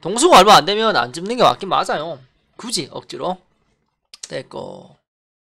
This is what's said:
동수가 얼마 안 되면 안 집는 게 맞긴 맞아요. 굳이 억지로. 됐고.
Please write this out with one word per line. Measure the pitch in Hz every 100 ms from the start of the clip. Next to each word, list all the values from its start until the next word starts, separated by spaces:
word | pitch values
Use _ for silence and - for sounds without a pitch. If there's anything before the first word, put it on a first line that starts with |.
동수가 | 160 233 339 254
얼마 | 202 196
안 | 151
되면 | 208 220 156
안 | 123
집는 | 160 190 247
게 |
맞긴 | 156 123 190
맞아요. | 143 208 185 160 139 _ _ _ -
굳이 | 226 214 139
억지로. | 135 - 139 156 180 _ _ _ _ _ _ _ - -
됐고. | 143 127 101 92 - - _ _ _ _ _ _